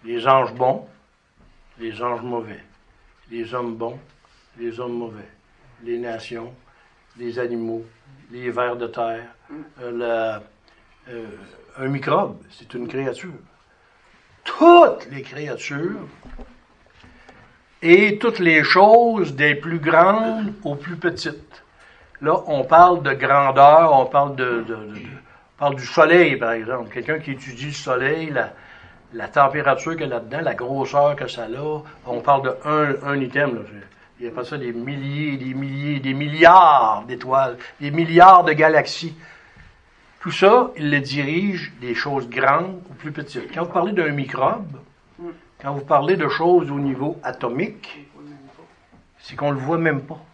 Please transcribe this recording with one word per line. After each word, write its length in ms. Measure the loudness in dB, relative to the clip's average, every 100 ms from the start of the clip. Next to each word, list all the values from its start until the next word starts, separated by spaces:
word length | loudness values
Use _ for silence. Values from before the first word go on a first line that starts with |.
Les 240 | -8 -4 2
anges 260 | 2 2
bons, 320 | -2 -2 -2 -8 _ _ _ _ _ _ _ _ _
les 220 | -14 -8
anges 200 | -6 -6
mauvais, 420 | -6 -8 -10 -18 -20 _ _ _ _ _ _
les 240 | -12 -8
hommes 220 | -6 -8 -8
bons, 240 | -10 -10 _ _ _ _ _ _
les 200 | -12 -10
hommes 180 | -10 -10
mauvais, 320 | -12 -16 -20 _ _ _ _ _
les 140 | -10 -8
nations, 540 | -8 -12 -12 -14 -16 -20 _ _ _ _ _ _
les 200 | -10 -6
animaux, 460 | -6 -6 -6 -8 -12 _ _ -20 _
les 180 | -10 -8
vers 260 | -4 -4 -4
de 120 | -8
terre, 380 | -6 -6 -6 -14 _ _ -20 -20 _
euh, 100 | -12 -8
la, 460 | -4 -4 -4 -8 -14 _ _ _ _ _ -18
euh, 140 | -16 -16 -18 -20 -20 _ -10
un 100 | -8
microbe, 500 | -6 -2 -2 -2 -8 _
c'est 240 | -20 -16
une 140 | -12 -10
créature. 420 | -6 -6 -8 -14 -18 _ _ _ _ _ _ _ _ _ _
Toutes 640 | -12 4 8 10 8 4 -12
les 100 | -16
créatures 880 | -14 -14 -12 -10 -10 -8 -8 -8 -14 -20 -20 -18 -20 -20 _ _ _ _ -20 _ -20 -20 _ _ _ _
et 340 | 6 6 6 0
toutes 220 | -2 0
les 240 | 2 2
choses, 720 | 4 6 8 8 6 0 -4 0
des 200 | 0 0
plus 240 | -4 -4
grandes 760 | 2 4 4 4 -2 -4 -8 -8
aux 120 | -10 -10
plus 200 | -10 -6
petites. 680 | -6 -6 -10 -12 -20 -20 _ _ -20 _ _ -8
Là, 200 | -2 -2 -2
on 160 | -6
parle 400 | 4 6 8 6
de 100 | -2
grandeur, 800 | -4 2 2 2 6 8 8 6
on 120 | 4 2
parle 300 | 0 0 -2
de, 100 | -2
de, 160 | -2
de, 140 | -6 -10
de, 240 | -12 -16
on 600 | -16 -20 _ _ _ _
parle 160 | -4 -4
du 100 | -4
soleil, 520 | 2 6 6 4 2
par 160 | -4
exemple. 360 | -4 -6 -8 -8
Quelqu'un 280 | -12 -8 -8
qui 120 | -8
étudie 360 | -12 -14 -12 -12
le 40 |
soleil, 580 | -10 -4 -2 -2 -2 -4
la, 240 | -6 -6 -10 -20 -20 -20 -20 _
la 140 | -14 -4
température 680 | 2 2 2 0 0 -4
qu'il 80 | -6
y 20 | -6
a 20 |
là-dedans, 340 | -8 -8 -6
la 120 | -6
grosseur 600 | -6 -8 -6 -4 0 0 0
que 120 | -8
ça 160 | -10
a, 400 | -12 -10 -8 -10 -12 -20 -10
on 160 | -6
parle 220 | 0 0
de 120 | 0 -6 -4
un, 300 | 0 0 -2
un 160 | -4 -4
item, 360 | -2 -2 -2 -2
là. 60 | -12 -20 -20 _ _ _
Il 60 | -12
y 40 |
a 20 |
pas 140 | -10 -10
ça 100 | -10
des 160 | -10
milliers, 640 | -10 -8 -8 -8 -6 -6 -6
des 180 | -8 -8
milliers, 440 | -8 -8 -6 -4
des 140 | -4
milliards 880 | -6 -6 4 6 8 8 6 2 -2 -6
d'étoiles, 500 | -12 -2 0 0 -6 -16 -12
des 100 | -6
milliards 540 | -4 2 10 12 12
de 100 | 8
galaxies. 600 | 4 4 4 0 -8 -12 -14 -20 -20 _ _ -20 _ _ _ _ _
Tout 120 | -10
ça, 380 | 2 6 6 4 -4
il 140 | -2
le 80 | -2
dirige 720 | -2 -6 -2 -2 -2 -6 -10 -14
des 140 | -8 -6
choses 340 | -4 -6 -6
grandes 500 | -2 2 2 -2 -10 -18
ou 60 |
plus 180 | -16 -14
petites. 400 | -12 -12 -12 -12
Quand 120 | -10
vous 80 | -4
parlez 220 | -4 -2
d'un 180 | -2 -2
microbe, 680 | -4 -6 -2 -2 -2 -10 -16 -20 _ _ _ -16 -16 _ _
quand 140 | -10
vous 100 | -10
parlez 340 | 0 0 2 0
de 100 | 0
choses 400 | 0 4 4 2
au 80 | -4
niveau 420 | -4 -4 -6 -6
atomique, 840 | -10 -8 -6 -4 -6 -8 -20 -20 -20 _ -20 -20 -20 _ -20 _ _ _ _ _
c'est 180 | -18 -6
qu'on 140 | -6
le 80 | -4
voit 220 | -4 -2
même 220 | 0 -2
pas. 220 | -8 -18 -20